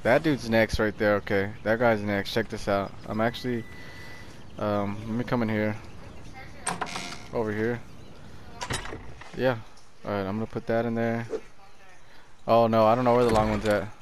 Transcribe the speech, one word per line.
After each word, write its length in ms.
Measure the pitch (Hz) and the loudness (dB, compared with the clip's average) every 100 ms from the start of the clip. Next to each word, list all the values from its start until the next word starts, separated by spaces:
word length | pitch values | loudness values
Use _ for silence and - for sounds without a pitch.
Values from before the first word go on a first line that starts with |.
That 180 | 113 139 | 6 4
dude's 260 | 160 135 113 | 4 0 4
next 300 | 113 110 - | 4 4 4
right 180 | 107 - | 2 4
there. 200 | 107 104 | 4 4
Okay, 340 | - 101 98 107 | 4 2 2 -2
that 160 | 104 113 | 0 4
guy's 200 | 120 107 | 4 4
next. 320 | 104 101 98 | 2 -2 0
Check 160 | 117 107 | -2 -2
this 200 | 107 - | -4 0
out. 240 | 98 98 - - | 0 0 -8 -6
I'm 120 | 110 | 0
actually, 440 | 113 117 127 120 110 - - - - - - - - - | 0 0 -4 -4 -6 -12 -12 -12 -12 -12 -14 -14 -14 -4
um, 400 | 104 104 101 101 | 0 0 0 -4
let 100 | 110 | -4
me 140 | 113 | -4
come 180 | 117 123 | -2 0
in 60 | 110 | 0
here. 280 | 110 107 104 - - - - - - - - - - - - - - - | 0 0 -2 -10 -14 -12 -12 -12 -14 -14 -8 -6 -6 -6 -6 -8 -10 -6
Over 200 | 120 107 | -2 0
here. 280 | 107 110 120 - - - - - - - - - - - - - - - - | 0 0 -2 -8 -14 -14 -16 -14 -14 -14 -12 -6 -6 -6 -10 -10 -12 -12 0
Yeah. 200 | 127 117 104 - - - | 2 2 -6 -14 -16 -12
All 80 | 107 | -4
right, 80 | 101 | -2
I'm 160 | 95 104 | -2 -4
gonna 100 | 113 | -4
put 200 | 120 - | -6 -2
that 160 | 117 | 0
in 100 | 117 | 0
there. 320 | 113 117 117 117 - - - - - - - - - - - - | 0 0 -2 -4 -8 -8 -16 -16 -16 -14 -14 -14 -14 -14 -10 4
Oh 220 | 113 117 | 6 8
no, 180 | 113 110 | 8 8
I 80 | |
don't 100 | 117 | 6
know 120 | 123 120 | 6 6
where 80 | |
the 100 | 120 | 6
long 160 | 110 107 | 6 4
one's 160 | 104 107 | 2 2
at. 220 | 104 101 - | 2 0 -10